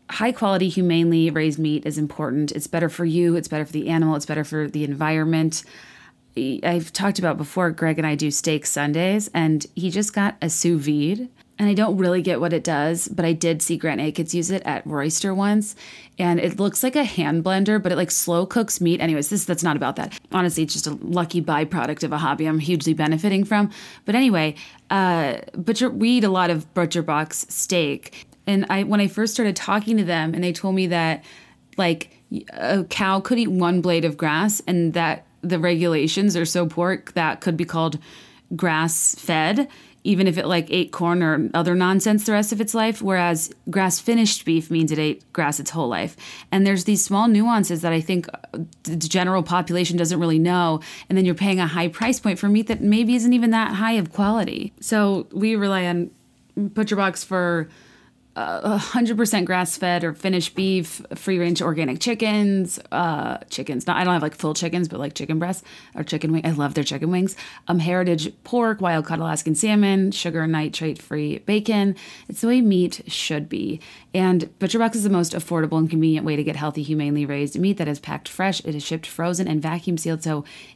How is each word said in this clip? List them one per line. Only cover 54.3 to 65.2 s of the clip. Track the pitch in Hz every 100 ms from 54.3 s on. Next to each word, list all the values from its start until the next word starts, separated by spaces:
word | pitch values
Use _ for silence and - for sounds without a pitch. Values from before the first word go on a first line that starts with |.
| 226 - - 208 -
So | - 220 202 196 -
we | - 220 220
rely | 202 190 180
on | 175 175 - _ _ _ -
Butcher | 202 214 214 208
Box | 196 180
for, | - 185 175 170 160 - - - _ _ _ -
uh, | - 87
a | - 208
hundred | - 247 240 220
percent | 226 214 180
grass-fed | 185 175 - 185 175
or | 165 156
finished | 190 185 160 -
beef, | 190 190 165 - -
free-range | - - 185 175 165
organic | - 156 151 165
chickens, | - 180 220 208 202 196 180 - -
uh, | - 170 151 123 127 -
chickens. | - 131 185 175
Not, | 175
I |
don't | 180
have, | 175
like, | 151
full | - 156 156
chickens, | 170 175 165
but, | -
like, | 139
chicken | -